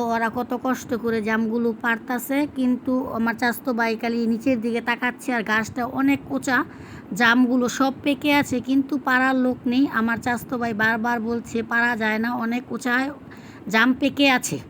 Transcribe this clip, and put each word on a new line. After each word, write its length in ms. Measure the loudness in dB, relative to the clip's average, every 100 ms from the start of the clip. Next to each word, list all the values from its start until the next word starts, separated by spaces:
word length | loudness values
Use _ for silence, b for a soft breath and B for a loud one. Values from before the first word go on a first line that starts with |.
| 0
ওরা 240 | -2 -2
কত 300 | -4 -4 -4
কষ্ট 300 | -2 -4 -4
করে 280 | -4 -2 -2
জামগুলো 520 | 0 0 0 0 0 0
পারতাছে, 680 | -2 -2 -2 -6 -2 0 0 0
কিন্তু 380 | 0 0 0 -2 -2
আমার 280 | -2 -2 0
চাচতো 380 | -2 0 -2
ভাই 220 | 0 0 0
খালি 320 | -2 0 0
নিচের 340 | 0 2 0
দিকে 200 | 0 -2
তাকাচ্ছে। 520 | -2 -2 -2 -4 -4
আর 100 | -2
গাছটা 420 | 0 0 0 -4 -4
অনেক 340 | 0 2 2 -2
উঁচা, 260 | -4 0 0 0 B B B B
জামগুলো 560 | 2 4 6 6 4 2
সব 240 | 2 0 0
পেকে 300 | -2 0 2
আছে, 260 | 2 2 -2
কিন্তু 380 | 2 2 2 -2
পারার 380 | 0 2 4 4
লোক 220 | 2 0 0
নেই। 220 | 2 2
আমার 240 | 2 0 0
চাচতো 400 | -2 -4 -4 -4
ভাই 160 | -2
বারবার 460 | 0 2 2 0 -2
বলছে, 440 | -2 -4 -4 -4
"পারা 320 | -2 0 2 2
যায় 240 | 0 0
না, 100 | -2 -2
অনেক 360 | -2 -4 -4
উঁচায় 400 | -6 0 0 0 -6 -14 B B B 0
জাম 260 | 4 4
পেকে 360 | 4 0 4 4
আছে।" 280 | 4 0 -6